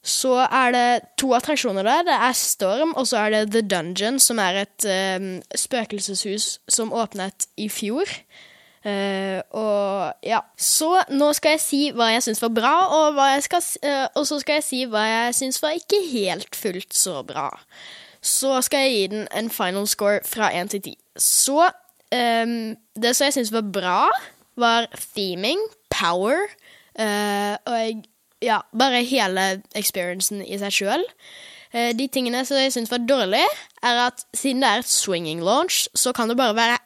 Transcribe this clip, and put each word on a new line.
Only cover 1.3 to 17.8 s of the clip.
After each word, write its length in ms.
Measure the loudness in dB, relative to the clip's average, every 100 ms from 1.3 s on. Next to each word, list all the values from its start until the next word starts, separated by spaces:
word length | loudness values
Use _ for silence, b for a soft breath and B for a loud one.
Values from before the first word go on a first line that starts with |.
| 2
attraksjoner 480 | 2 -2 0 0
der. 220 | 2 2 2
Det 60 | 2
er 80 | 2
Storm, 640 | 0 -2 0 0 2 0 0
og 80 |
så 140 | 0 0
er 140 | 2
det 60 | 2 2
The 80 | 0
Dungeon, 560 | 0 -2 -2 -2 -2 2
som 200 | 2 2
er 220 | 0 0
et, 220 | -4 _ -2
ehm, 540 | 0 0 -2 -4 -10 -8
spøkelseshus 960 | -6 -4 -4 -4 -6 -6 -6 -4 -4 -4 -8 -2
som 280 | -2 0 -2
åpnet 480 | -4 -4 -8 -6 -10 -6
i 60 | -8
fjor. 400 | -6 -4 -2 -4 -6 _ B B B B B
Eh, 600 | -6 -4 -2 -2 -4 -6 -6
og 600 | -4 -2 0 0 -2 -4 -6
ja. 160 | -2 -2 -4 -4
Så 480 | 0 2 4 2 2
nå 240 | 2 2 4
skal 220 | 2 2
jeg 20 |
si 320 | 0 0 0
hva 220 | 2 2
jeg 80 | 2
synes 180 | 0 0
var 80 | 0
bra, 240 | 2 4 4 4
og 240 | 4 4
hva 220 | 4 4
jeg 80 | 4
skal 160 | 2 -2
s-, 160 | -2 -4
eh, 260 | -2 -2 -2 -2
og 80 |
så 160 | -2 -4
skal 140 | 0
jeg 100 | 0 0
si 160 | -4 -2
hva 180 | 0
jeg 300 | 0 0 0
synes 260 | -2 -2 -2
var 160 | -2 -4
ikke 240 | 0 0 0
helt 480 | -2 -2 -4 -8 -8
fullt 400 | -6 -6 -4 -2
så 240 | 0 -2
bra. 280 | -8 -6 -6 -8 -20 B